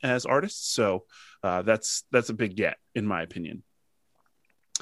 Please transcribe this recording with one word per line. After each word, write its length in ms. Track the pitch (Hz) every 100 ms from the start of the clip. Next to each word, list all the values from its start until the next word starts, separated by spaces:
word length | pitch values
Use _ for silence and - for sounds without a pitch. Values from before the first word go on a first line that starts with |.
as 240 | 131 123 120
artists, 480 | 139 202 - -
so, 300 | - 104 92 - - - -
uh, 180 | 98 90
that's, 400 | 98 110 - - -
that's 180 | 123 113
a 60 |
big 220 | 110 110 95
get, 200 | 87 - _ 120
in 100 | 104
my 160 | 87
opinion. 400 | 82 90 80 - - _ _ _ _ _ _ _ _ _ _ -